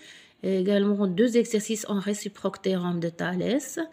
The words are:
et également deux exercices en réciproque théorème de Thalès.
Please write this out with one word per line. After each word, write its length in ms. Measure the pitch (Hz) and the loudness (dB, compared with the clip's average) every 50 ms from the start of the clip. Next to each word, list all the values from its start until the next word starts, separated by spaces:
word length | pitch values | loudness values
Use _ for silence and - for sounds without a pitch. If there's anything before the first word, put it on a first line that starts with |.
| - - - - - - _ _ - | -20 -20 -20 -20 -20 -20 _ _ -4
et 160 | 185 190 190 | -2 0 0
également 480 | 185 202 202 202 202 208 208 202 208 | 2 2 4 4 4 2 2 2 0
deux 300 | 190 175 175 240 247 226 | 2 4 4 4 4 4
exercices 500 | 240 226 226 - 208 208 - 220 214 - - | 4 2 2 0 -2 -2 -2 -4 -4 -4 -4
en 100 | 208 196 | -4 -2
réciproque 600 | 185 202 208 202 - 202 202 - - 190 - - | -2 -2 -4 -4 -6 -10 -8 -6 -6 -6 -6 -4
théorème 380 | - 190 190 180 175 180 175 170 | -2 -2 0 0 0 -2 -2 -2
de 100 | 160 170 | -2 -4
Thalès. 720 | 165 - 170 170 185 180 175 180 233 302 - - - 339 330 320 | -4 -4 -4 -2 -2 -2 0 0 0 -2 -2 -4 -6 -8 -8 -8